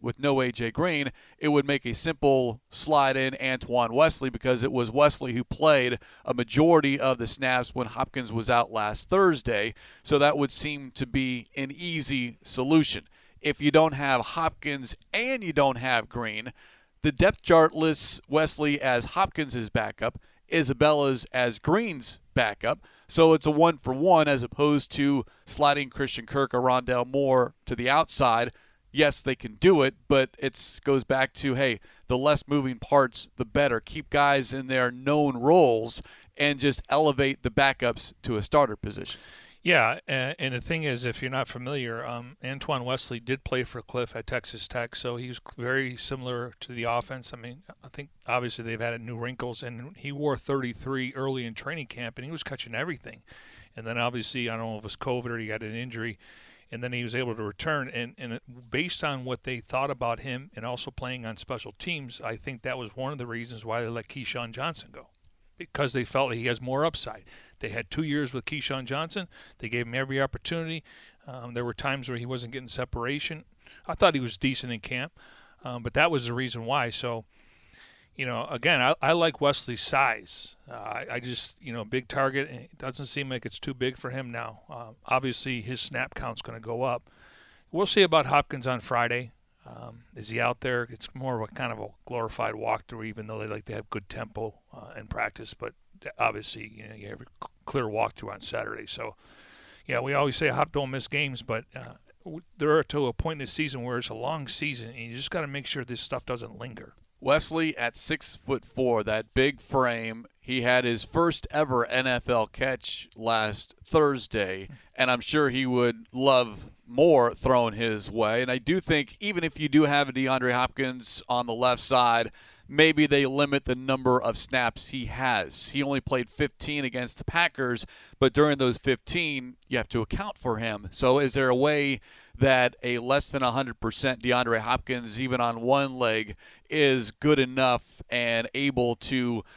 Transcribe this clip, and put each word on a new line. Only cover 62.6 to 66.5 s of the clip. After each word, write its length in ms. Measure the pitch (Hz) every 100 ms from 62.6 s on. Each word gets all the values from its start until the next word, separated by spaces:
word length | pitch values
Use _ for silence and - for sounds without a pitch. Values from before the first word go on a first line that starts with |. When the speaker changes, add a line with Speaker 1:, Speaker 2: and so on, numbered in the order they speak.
Speaker 2:
that 160 | 127 127
was 180 | 110 127
one 160 | 131
of 60 | 147
the 80 | 120
reasons 360 | 117 120 113
why 200 | 110 113
they 60 | 117
let 200 | 117 110
Keyshawn 440 | 139 120 123 117
Johnson 360 | 113 156 160 -
go, 180 | - 127 _ _ _ _ -
because 340 | 175 - 139
they 120 | 131
felt 260 | 113 135 135
that 60 | 117
he 100 |
has 160 | 120